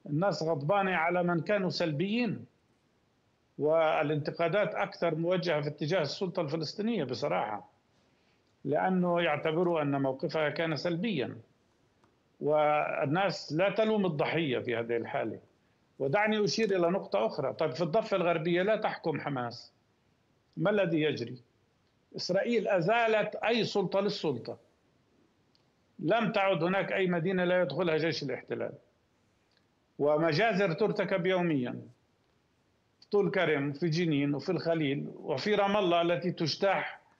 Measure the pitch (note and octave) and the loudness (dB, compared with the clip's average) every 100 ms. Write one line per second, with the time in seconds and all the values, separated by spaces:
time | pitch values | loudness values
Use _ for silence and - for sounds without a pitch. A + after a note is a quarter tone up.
0 | - D3 G3 E3 D#3+ D#3 D3 G3+ F#3+ F3 | -4 0 0 0 -2 -2 0 0 0 0
1 | E3 F3+ F3 E3+ - G#3 F3+ D3 E3+ D3 | 0 0 2 0 0 0 0 -2 -2 -2
2 | G3 A#3 A3+ A2+ - _ _ _ _ _ | -2 0 -2 -4 -10 _ _ _ _ _
3 | _ _ _ _ _ - D3 E3 D#3 D#3+ | _ _ _ _ _ -4 2 4 4 2
4 | D3 D3+ D#3 D3+ E3+ G3+ F#3+ - F#3+ - | 0 -2 -2 -2 0 2 0 -2 -4 -2
5 | E3+ D#3 E3+ F#3 E3+ D3+ D3 D3 D3+ F#3 | -2 0 0 0 0 0 -2 -4 -2 0
6 | C#3+ - F#3 F3+ D3+ E3 D3+ - G#3+ A3 | 0 -2 -4 -4 -4 -4 -4 -4 -2 -2
7 | B2+ A#2+ D3 F3+ A2 G#2 - _ _ _ | -2 -4 -2 -2 -2 -6 -12 _ _ _
8 | _ _ _ _ _ _ C#3 D#3 F#3 F#3 | _ _ _ _ _ _ -2 0 2 2
9 | F3+ E3+ E3+ D3+ D#3+ D#3 F3 D#3+ C#3+ C#3 | 4 2 2 0 0 2 2 2 0 2
10 | C3+ - E3 D#3+ D3 D3+ D#3+ D3+ F3 E3 | 0 0 -2 0 0 0 -2 -2 -2 -2
11 | A3+ D#3+ A2 A2+ - _ _ _ _ _ | -2 -2 -4 -8 -16 _ _ _ _ _
12 | _ _ _ - C#3+ D3+ D3+ D3+ D3+ - | _ _ _ -6 0 4 4 2 0 0
13 | C#3+ E3+ G3 D3+ - D3+ G3 G3 A3 G#3+ | 0 2 0 -2 -4 0 0 2 2 2
14 | F#3 D3+ C#3+ D#3 D3+ A#2 A2 A#2 A#2 A#2 | 0 0 -2 0 0 -2 -2 -4 -2 -2
15 | A2 C3+ A2+ F#2 - _ _ _ _ - | -2 -4 -6 -8 -14 _ _ _ _ -6
16 | C#3 G3+ G#3+ G#3+ G3+ - G#3+ F#3+ E3+ F#3+ | -2 0 2 2 0 0 0 2 2 0
17 | - G3+ A3 - C3+ - D#3 - E3+ A3 | -2 -2 -2 -2 -4 -2 -4 -2 0 0
18 | A3 F#3+ E3+ E3 E3 F3 G3 G#3+ G#3+ - | 0 0 0 0 0 0 2 0 -2 -4
19 | E3 D3 D3 C3 A#2+ A#2 - _ _ _ | -4 -4 -4 -4 -6 -8 -18 _ _ _
20 | _ _ _ _ _ - F3 G#3 F3+ D#3+ | _ _ _ _ _ -2 2 2 2 2
21 | D3+ A#2+ A#2+ B2+ - _ _ _ _ _ | 2 0 -4 -10 -18 _ _ _ _ _
22 | _ E3 - F#3 A3+ A#3 G3 F#3+ E3 A#3 | _ -8 -2 0 2 0 2 2 4 2
23 | A3+ G#3+ G#3 - G#3 A#3 F#3 G#3 F3+ F#3+ | 4 2 0 -2 0 2 2 0 0 0
24 | G3+ G3+ E3 B2 - - _ _ _ _ | 0 -2 -2 -4 -6 -12 _ _ _ _
25 | _ _ _ _ _ _ _ _ _ - | _ _ _ _ _ _ _ _ _ -6
26 | D#3+ A3+ A3 G3+ G3 F3+ E3+ G3 F#3 G3 | 0 2 2 2 2 2 2 0 0 0
27 | F#3 F3 F3 F#3 F3+ F3+ F3 E3+ F3+ D#3 | 0 0 0 0 2 2 0 0 0 2
28 | E3 - C#3 A#2+ - A#2 A2 - _ _ | 0 -2 -4 -6 -6 -6 -6 -10 _ _
29 | _ _ _ _ _ _ _ _ _ - | _ _ _ _ _ _ _ _ _ -2
30 | C#3+ D3+ E3 D#3 A3+ F#3+ G3 D#3 G#3 E3+ | 2 4 4 4 2 2 0 2 0 0
31 | F#3+ F#3+ F3+ F#3 F3 C#3+ A#2+ B2 A2+ - | 0 0 2 2 2 0 -2 -8 -12 -20
32 | _ _ _ _ _ _ _ _ _ _ | _ _ _ _ _ _ _ _ _ _
33 | - G3+ F3+ F#3+ D#3+ D3 C#3+ C#3 E3+ D#3 | -2 2 2 2 2 2 -2 -2 -2 0
34 | E3+ C#3+ C#3+ C#3+ - B2 D#3+ E3 C#3+ D3 | 0 2 0 -2 -2 -2 0 0 0 -2
35 | D3+ - - C3 G#3 G#3 G3 G#3 F#3 E3+ | -6 -8 -6 -2 0 2 4 2 4 4
36 | E3+ E3+ F3+ - D#3 - G3 E3 - - | 2 0 -2 -2 -4 0 0 0 -2 -10
37 | _ _ | _ _